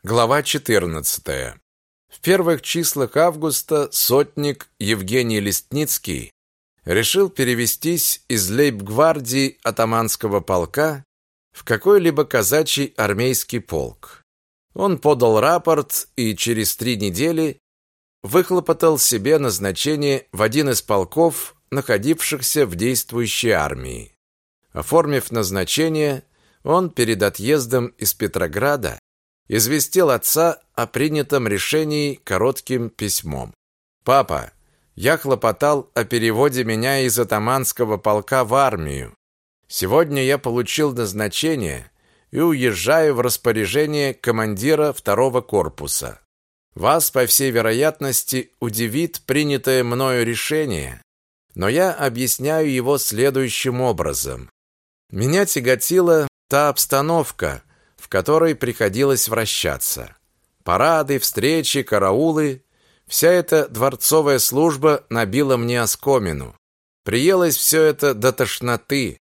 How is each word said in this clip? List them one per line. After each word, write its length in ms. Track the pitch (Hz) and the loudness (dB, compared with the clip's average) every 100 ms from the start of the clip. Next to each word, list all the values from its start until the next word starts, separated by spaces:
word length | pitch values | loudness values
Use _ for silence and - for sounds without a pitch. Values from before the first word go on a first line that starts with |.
Глава 400 | - 117 117 143 | 0 2 4 2
четырнадцатая. 1160 | 147 147 127 104 87 80 71 - - 67 62 - _ _ _ _ _ | 0 -4 0 0 0 -4 -4 -6 -6 -6 -6 -12 _ _ _ _ _
В 120 | - | -6
первых 420 | 165 190 170 160 | 0 2 2 0
числах 560 | - 170 165 143 123 147 | -2 -2 -2 -2 -2 2
августа 720 | 170 156 156 135 - 156 139 | 2 0 -4 -4 -2 -2 -2
сотник 760 | - - 131 143 - 147 135 - _ | -2 2 2 2 -2 -4 -6 -14 _
Евгений 640 | 101 107 95 127 117 107 | -2 -2 0 0 0 0
Лестницкий 920 | 101 92 - 135 151 - - 71 55 _ _ _ _ _ - | -2 -4 -4 -4 -4 -4 -6 -8 -10 _ _ _ _ _ -2
решил 420 | 92 113 185 196 | 0 2 0 0
перевестись 960 | - 123 117 117 - 160 170 - - _ | 0 0 0 -2 -2 -2 -2 -2 -4 _
из 240 | 113 92 | -4 -2
лейб-гвардии 1080 | 113 147 107 98 113 160 151 120 131 135 - | 2 2 0 -4 2 2 2 -2 -2 -2 -2
атаманского 760 | 117 110 113 113 113 - 110 101 | -6 -2 0 0 -2 -2 -2 -2
полка 640 | 85 92 82 - 156 143 - _ _ _ _ | 0 -2 0 0 -2 -2 -14 _ _ _ _
в 120 | - | -20
какой-либо 600 | - 113 190 202 170 147 | -2 0 6 6 6 2
казачий 720 | 143 123 92 147 160 - 139 - | 0 0 2 2 2 -2 -4 -2
армейский 600 | 104 101 127 123 - 120 | -2 0 0 -2 -4 -8
полк. 640 | - 80 62 - - - _ _ _ _ _ | -4 -6 -6 -10 -20 -20 _ _ _ _ _
Он 240 | - 196 151 | -4 -2 2
подал 420 | 151 139 117 107 | 2 4 4 6
рапорт 680 | 135 170 165 151 139 - - - | 4 2 2 0 0 -8 -6 -4
и 180 | 113 | -4
через 420 | 92 117 110 101 - | -2 -2 0 -2 -2
три 200 | 117 113 | -4 -2
недели 640 | 101 87 160 165 156 135 _ _ _ _ _ _ | -4 -2 -2 0 -2 -4 _ _ _ _ _ _
выхлопотал 720 | 101 156 175 180 - 160 165 147 | 0 2 2 0 0 2 2 4
себе 380 | - 117 110 156 | 0 0 2 2
назначение 920 | 135 90 98 92 143 151 143 135 - | 2 -2 -4 -2 -2 0 0 -2 -4
в 80 | 90 | -2
один 300 | 110 135 143 | 0 2 0
из 100 | 117 | -2
полков, 760 | - 104 90 151 165 - - _ _ | 0 0 0 2 2 0 -12 _ _
находившихся 920 | 135 131 104 127 160 - 147 127 151 | -6 0 0 0 -2 -2 -4 -2 0
в 100 | 123 | 0
действующей 760 | 85 117 123 - 117 113 - 117 | 0 -2 -2 -4 -6 -4 -2 0
армии. 640 | 92 73 67 64 60 50 _ _ _ _ _ _ | 0 0 -6 -10 -12 -16 _ _ _ _ _ _
Оформив 580 | - 78 160 151 139 - | -10 0 0 2 -2 -2
назначение, 960 | 92 92 98 90 - 160 156 147 135 _ _ _ _ | -4 -2 -2 -2 0 0 0 -2 -4 _ _ _ _
он 260 | 143 170 185 | -2 0 0
перед 340 | - 113 104 | -2 0 2
отъездом 680 | 101 - 107 151 117 127 120 _ | 0 0 0 0 2 -2 -2 _
из 160 | 107 | -6
Петрограда 840 | - 104 92 85 87 135 147 87 50 _ _ _ _ _ | -4 -4 -2 -4 -2 -2 -2 -4 -8 _ _ _ _ _
известил 580 | 107 110 151 - 185 165 | -2 0 0 0 2 2
отца 500 | 123 - 156 170 - _ | 2 0 0 0 -2 _
о 120 | - 117 | -6 -6
принятом 640 | - 151 151 139 143 113 | -2 -2 -2 0 0 0
решении 640 | 101 - 156 151 151 147 | -2 0 -2 0 -2 -4
коротким 760 | 131 - 95 120 135 - 131 117 | -6 -4 0 0 -2 -4 -4 -4
письмом. 640 | - 104 - 87 67 58 - _ _ _ _ | -6 -4 -4 -4 -8 -10 -16 _ _ _ _
Папа, 480 | - 139 - 76 57 _ _ _ _ | 2 2 2 -4 -6 _ _ _ _
я 240 | - 113 156 | -4 0 0
хлопотал 720 | 135 120 113 98 147 139 - | 0 0 0 0 0 0 -2
о 100 | - | -6
переводе 580 | 107 120 113 110 143 127 | -2 0 0 2 2 0
меня 380 | 113 110 123 135 | -2 -2 0 0
из 180 | 127 113 | 0 0
атаманского 800 | 110 107 110 135 127 - 117 104 | 0 0 0 0 -2 -4 -2 0
полка 480 | 110 104 - 135 | 0 0 0 0
в 100 | 113 | 2
армию. 580 | 131 135 104 76 69 58 _ _ _ _ _ _ | 2 2 0 -6 -8 -10 _ _ _ _ _ _
Сегодня 560 | - 95 139 160 143 | -6 0 2 2 0
я 160 | 131 139 | 0 0
получил 540 | 127 120 120 - 147 | 0 -2 -2 0 -2
назначение 1000 | 120 107 101 107 - 156 151 90 65 58 _ _ _ _ | -2 -4 -4 -4 -2 -2 -2 -4 -8 -14 _ _ _ _
и 80 | 127 | 0
уезжаю 800 | 170 147 123 95 95 160 156 123 | 0 2 0 0 2 4 4 2
в 40 | |
распоряжение 920 | 123 - 120 110 98 131 151 147 139 | 0 0 0 0 0 0 0 -2 -2
командира 800 | 120 - 110 110 98 131 156 151 | -2 -2 0 -2 -2 0 2 0
второго 480 | 127 - 101 131 123 | -2 0 2 2 0
корпуса. 800 | - 104 78 - 73 - 64 52 _ _ _ _ _ - | 0 0 0 -6 -6 -6 -6 -14 _ _ _ _ _ -2
Вас, 340 | 101 160 - | 0 2 0
по 160 | 131 123 | 0 2
всей 240 | - 135 | 2 2
вероятности, 1040 | 117 110 113 156 - 139 123 - 127 - _ | 0 0 2 0 -2 -4 -4 -4 -6 -6 _
удивит 600 | 120 107 117 131 165 - - | -6 -4 -4 -2 -4 -6 -4
принятое 560 | 135 147 139 - 131 | -2 0 -2 0 0
мною 420 | 120 120 131 123 | 0 0 0 0
решение, 800 | 117 113 - 151 147 85 65 60 _ _ _ _ _ - | 0 -2 -2 -2 -2 -4 -6 -12 _ _ _ _ _ -4
но 120 | 95 | 0
я 240 | 143 185 | 2 0
объясняю 800 | 156 139 117 127 - 135 160 156 | 0 -4 -2 -4 -2 -2 0 0
его 280 | 131 123 143 | 0 0 0
следующим 840 | - 104 139 131 127 - 131 123 | -2 0 0 2 -2 -2 -4 0
образом. 680 | 127 90 76 67 69 62 64 _ _ _ _ _ _ | -2 0 -4 -4 -6 -8 -14 _ _ _ _ _ _
Меня 340 | 95 123 180 | -4 0 2
тяготила 840 | 202 165 120 127 - 180 175 160 143 _ _ | 0 0 0 0 2 2 4 4 2 _ _
та 200 | 139 147 | 2 2
обстановка, 960 | 135 - 139 151 170 143 - 80 65 _ _ _ _ | 0 0 0 2 0 -2 -4 -6 -6 _ _ _ _
в 120 | - | -2
которой 460 | 95 90 156 165 | -2 2 4 4
приходилось 760 | 143 123 - 104 104 139 127 - | 2 -4 0 0 2 2 2 0
вращаться. 880 | 110 107 - 82 67 - - 57 _ _ _ _ _ | -2 -2 -2 -2 -2 -6 -6 -10 _ _ _ _ _
Парады, 540 | - 90 147 160 143 135 | -2 2 4 2 0 -2
встречи, 640 | - - 127 160 135 143 | -2 -2 0 0 0 -4
караулы, 840 | - 104 95 107 160 156 151 131 _ _ _ _ - | 0 2 2 2 2 0 -2 -4 _ _ _ _ -6
вся 220 | - 160 | 2 4
эта 380 | 180 - 156 139 | 4 4 2 2
дворцовая 720 | 113 131 135 - 156 143 135 | 0 -2 0 2 4 4 2
служба 640 | - 131 165 139 151 147 _ | 2 2 2 4 2 2 _
набила 480 | 117 107 120 143 127 | -2 0 0 2 2
мне 240 | 117 120 | 0 0
оскомину. 760 | 113 - 139 131 95 73 62 - _ _ _ _ | -2 -2 0 2 0 -4 -8 -16 _ _ _ _
Приелось 540 | - 113 156 185 175 - | -4 0 2 4 2 2
всё 240 | - 156 | 2 4
это 320 | 156 147 143 | 4 4 0
до 180 | 113 127 | 2 0
тошноты. 840 | - 123 - 120 120 - 143 110 - | 0 -4 -2 -4 -4 -2 -4 -4 -8